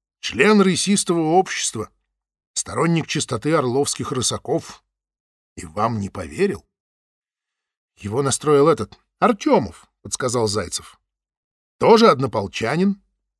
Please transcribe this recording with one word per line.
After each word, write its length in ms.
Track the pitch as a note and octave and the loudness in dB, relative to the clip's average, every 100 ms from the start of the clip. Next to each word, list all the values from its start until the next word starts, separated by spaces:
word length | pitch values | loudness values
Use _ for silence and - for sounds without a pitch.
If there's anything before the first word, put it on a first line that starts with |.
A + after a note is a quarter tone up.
| _ _ | _ _
член 400 | - A2 F#3+ G#3+ | -8 2 4 6
рысистого 600 | F#3+ E3 F#3 G3+ - E3+ | 4 2 0 0 0 0
общества, 720 | D#3 F3+ F#3 - - A2 - _ _ _ _ _ _ | 2 2 0 -4 -6 -8 -12 _ _ _ _ _ _
сторонник 540 | - - B2 E3 E3 - | -12 -6 -2 0 0 -2
чистоты 480 | D3+ - A2 D3 | -6 -4 -4 0
орловских 580 | D#3+ B2+ C3 C#3+ - A#2+ | 0 0 -2 -2 -4 -6
рысаков. 720 | C3 - G#2 - D3+ - - _ _ _ _ _ _ _ - | -4 -4 -6 -4 -6 -6 -18 _ _ _ _ _ _ _ -20
И 100 | D#2+ | -12
вам 340 | E2+ A2+ A2+ | -4 -2 -2
не 80 | G2 | -6
поверил?» 580 | F#2+ D#2+ D#2+ G3 G#2 _ _ _ _ _ _ _ _ _ _ _ _ _ _ | -8 -12 -4 -4 -4 _ _ _ _ _ _ _ _ _ _ _ _ _ _
«Его 260 | G2+ A#2+ | -6 -4
настроил 460 | C#3 - D3+ C#3+ D3+ | -2 -2 2 4 4
этот, 300 | C#3+ G2+ - _ _ | 2 -4 -12 _ _
Артемов», — 680 | G3+ A3 D4+ A3 F#2+ - _ _ | 0 2 0 0 0 -10 _ _
подсказал 460 | - - B2+ A#2+ A2 | -14 -6 -4 -2 -2
Зайцев. 520 | G#2 E2+ - - _ _ _ _ _ _ _ _ _ | -2 -6 -10 -12 _ _ _ _ _ _ _ _ _
«Тоже 300 | C#3 A3 A3 | 4 6 6
однополчанин, 960 | C3 B2+ A2 G2 - A2+ D#3 G3+ G3 _ _ _ _ | 4 0 -4 -6 -6 -4 0 0 -2 _ _ _ _